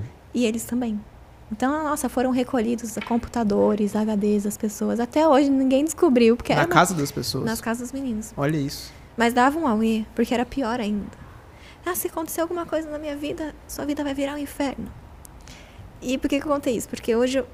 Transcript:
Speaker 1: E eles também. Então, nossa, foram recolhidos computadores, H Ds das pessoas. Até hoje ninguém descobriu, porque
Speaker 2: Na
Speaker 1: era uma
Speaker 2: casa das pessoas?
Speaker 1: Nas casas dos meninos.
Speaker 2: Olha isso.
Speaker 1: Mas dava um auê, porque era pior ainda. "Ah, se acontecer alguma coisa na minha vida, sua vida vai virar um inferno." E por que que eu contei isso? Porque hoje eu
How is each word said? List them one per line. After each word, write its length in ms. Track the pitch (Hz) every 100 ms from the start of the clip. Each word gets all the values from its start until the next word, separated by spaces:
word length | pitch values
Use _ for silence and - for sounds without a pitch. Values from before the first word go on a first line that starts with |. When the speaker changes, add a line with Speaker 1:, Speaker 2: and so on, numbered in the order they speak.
| 113 - -
Speaker 1:
E 120 | 233 226
eles 180 | 226 -
também. 340 | 247 240 208 - - - - -
Então, 200 | 220 254 302
nossa, 260 | 302 294 247
foram 220 | 262 262
recolhidos 680 | 254 247 254 220 233 220 214 -
computadores, 880 | 233 - 240 214 202 202 208 202 208
H 200 | 214 208
Ds 280 | 208 208
das 140 | 208 208
pessoas. 420 | 214 - 208 214
Até 260 | 240 302 311
hoje 220 | 269 277
ninguém 360 | 269 262 262 320
descobriu, 500 | - 339 240 226 240
porque 160 | -
Speaker 2:
Na 80 | 170
Speaker 1:
era 60 | 143
uma 60 |
Speaker 2:
casa 200 | 156 180 175
das 160 | 143
pessoas? 340 | 147 - 131 220
Speaker 1:
Nas 160 | 220
casas 300 | 226 233 247
dos 0 | 269
meninos. 320 | 269 214 220 -
Speaker 2:
Olha 220 | 143 156
isso. 340 | 139 - - - - -
Speaker 1:
Mas 160 | 233
dava 240 | 247 262 320
um 80 | 302
auê, 360 | 214 226 220 214 -
porque 180 | 240
era 100 | 240 240
pior 340 | 277 226 254
ainda. 300 | 208 208 - - - - - - - - 349
"Ah, 80 | 359
se 120 | 349
acontecer 340 | 330 320 -
alguma 240 | 330 349 330
coisa 240 | 320 311
na 80 | 302
minha 180 | 311 285
vida, 380 | 294 339 302 - -
sua 180 | - 285
vida 180 | 294
vai 100 | 285 277
virar 180 | 277
um 40 | 294
inferno." 520 | 285 - 277 - - - - - - - - - - - - -
E 160 | 254 269
por 120 | 294
que 100 | 277
que 60 | 302
eu 40 |
contei 240 | 285 285 220
isso? 120 | -
Porque 260 | - - 226
hoje 240 | 254 269
eu 80 | 247